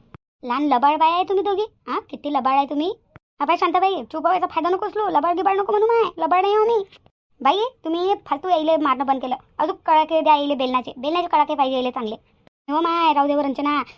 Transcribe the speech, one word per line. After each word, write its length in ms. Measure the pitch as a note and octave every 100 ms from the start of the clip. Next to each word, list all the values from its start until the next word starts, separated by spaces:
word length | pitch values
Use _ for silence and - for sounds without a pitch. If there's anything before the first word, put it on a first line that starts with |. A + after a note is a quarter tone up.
| _ - _ _
लहान 180 | B3 B3
लबाड 360 | D4 B3+ C#4+ D4+
बाया 160 | D#4+
आहे 100 | E4+
तुम्ही 200 | F#4+ G4
दोघी. 220 | G4+ F#4+ A4 _ -
हा, 120 | D#4 G#4
किती 220 | - C#4+
लबाड 240 | C#4+ B3 C4+
आहे 100 | C#4
तुम्ही. 280 | D4 E4+ A#4 _ - _ -
हा 40 |
बाई 120 | C#4+ E4+
शांताबाई, 460 | F#4 F4 F#4+ F4+ A3+
चुप 140 | D#4+ D#4+
व्हायचा 200 | F4+ F4
फायदा 220 | E4 E4
नको 180 | F#4 G4+
उचलू, 220 | G#4+ G#4
लबाड 280 | D#4 E4 F4
गिबाड 200 | F#4+ G4
नको 160 | G4
म्हणू 140 | G#4 A4
माय, 380 | A#4 G4 E4+
लबाड 180 | D#4+ F4+
नाही 120 | G4
हो 100 | G#4+
मी. 200 | A4 A#4 G4 - _ _ _ -
बाई, 160 | C4 F#4+ A#4+ -
तुम्ही 300 | D#4+ E4 F#4 F4 -
फालतू 220 | C#4+ F#4
यायले 280 | E4+ D#4 D#4+
मारणं 300 | D4 B3+ C4+
बंद 160 | C4+
केलं. 140 | C4 B3 _ -
अजून 180 | D#4+ - -
कडाके 340 | D#4 D#4 D#4+
द्या 160 | D#4 D4
यायले 180 | C#4+
बेलण्याचे, 380 | C4+ C4 B3+ B3 -
बेलण्याचे 300 | C4+ F4 F4
कडाके 260 | D#4 D4
पाहिजे 200 | D4 C4
यायले 160 | C4 B3
चांगले. 240 | B3+ A3 - _ _ _ _ -
हो 80 | D4
माय, 320 | E4 E4+ E4
राहू 140 | C#4+ C#4+
दे 60 |
हो 100 | C#4+
रंजना. 400 | C#4+ B3+ C#4+ D4 B3